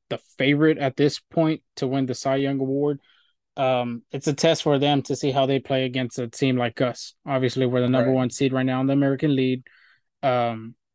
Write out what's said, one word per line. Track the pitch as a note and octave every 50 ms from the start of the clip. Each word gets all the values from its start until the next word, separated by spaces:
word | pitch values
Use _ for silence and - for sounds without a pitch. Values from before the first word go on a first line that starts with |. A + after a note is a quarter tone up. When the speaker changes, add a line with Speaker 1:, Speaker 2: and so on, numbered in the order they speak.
| _ _
Speaker 1:
the | - - - _ _ -
favorite | C3 C#3 D3 C#3+ D#3 D#3 D#3+ -
at | C#3+ C3+ C3
this | - C#3+ D3 - -
point | - _ - E3+ D#3+ D#3 D#3+ - - _ _
to | - D3
win | B2+ C3 C#3 C3+
the | B2 B2
Cy | - - C3+ C3+
Young | C#3 C#3 C#3 C#3 C3+
Award. | C3+ C3 C3+ C#3 D3 D3 D3 C#3 - _ _ _ _ _ _ _ _ _ _ -
Um, | C3+ C3 C3 B2 B2 A#2+ A#2+ A#2 - _
it's | - C#3 -
a | D#3 C#3+
test | - - E3 D#3+ - -
for | D#3 D3 C3+
them | C#3+ C#3+ D3 C#3 C3
to | - C#3
see | - - C#3+ B2+
how | C#3 C3+
they | C3 C#3 C3
play | C3 - C3+ C3 C3
against | B2+ B2 C3 B2+ A#2 - -
a | A#2+ A2+
team | - - C#3+ C3+ B2+
like | B2+ A#2+ A#2 - -
us. | C#3 B2 A#2 - - - - _ _
Obviously, | D3 C3+ C3 C3 B2 - C3 C3
we're | B2 B2 B2+ B2
the | B2
number | B2+ C3 B2 C3
Speaker 2:
Right. | C3
Speaker 1:
one | C3 B2+ A#2+
seed | - - C#3 C3 C3
right | C3 C3
now | C3 B2+ B2+
in | C3
the | C3+ C#3
American | C#3+ C#3 C#3 C#3 C3 - D3+ C#3
League. | C3 C3 B2+ B2+ B2+ - - - _ _ _ _ _ _ _ _ _ -
Um, | C3+ B2 B2 A#2+ A#2 A2+ A2 A2 A2+ - _ _ _